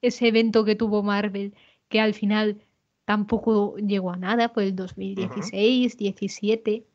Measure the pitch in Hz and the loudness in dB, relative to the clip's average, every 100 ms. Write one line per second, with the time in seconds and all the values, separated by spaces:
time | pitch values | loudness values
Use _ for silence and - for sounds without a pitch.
0 | 247 233 240 220 226 220 214 214 226 208 | -2 2 2 4 4 4 2 2 2 0
1 | 202 202 208 196 202 202 _ _ _ 220 | 0 0 -2 -4 -8 -10 _ _ _ 0
2 | 220 214 202 214 214 208 _ _ _ _ | 2 0 0 2 0 -2 _ _ _ _
3 | - 208 208 226 226 220 202 - 208 202 | -2 -2 0 -2 2 2 2 -2 -2 -2
4 | 185 180 180 233 233 233 196 185 185 - | -2 -6 -2 0 0 0 -2 -2 -8 -8
5 | 196 190 185 - 185 196 214 254 247 - | -8 -4 -6 -4 -8 2 2 4 2 0
6 | 202 196 196 - 202 220 220 220 - | -6 -4 -8 -4 -2 0 0 -4 -6